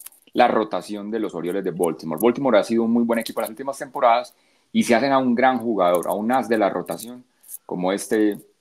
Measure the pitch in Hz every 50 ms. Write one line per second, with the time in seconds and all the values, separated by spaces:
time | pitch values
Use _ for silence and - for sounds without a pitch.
0 | - - - _ _ _ - 127 123 120 107 113 110 107 - 90 85 - 104 104
1 | 101 104 107 113 107 92 - 85 82 87 87 98 95 92 82 87 90 82 80 -
2 | - 82 78 80 104 120 120 - 143 131 113 101 92 - 117 113 113 113 117 120
3 | 120 117 120 117 113 - - 120 113 104 110 113 131 139 135 - 151 131 - 147
4 | 131 120 117 120 123 - - _ _ _ _ _ _ _ - 113 110 - 120 113
5 | 127 139 135 135 131 127 120 113 123 131 127 120 117 120 113 95 90 87 90 87
6 | 78 80 90 98 107 113 127 135 120 110 117 110 104 95 92 90 85 - 85 85
7 | - 117 123 123 127 _ _ _ _ - - - _ - - 87 90 90 98 101
8 | - - 117 110 107 104 101 - - - _ _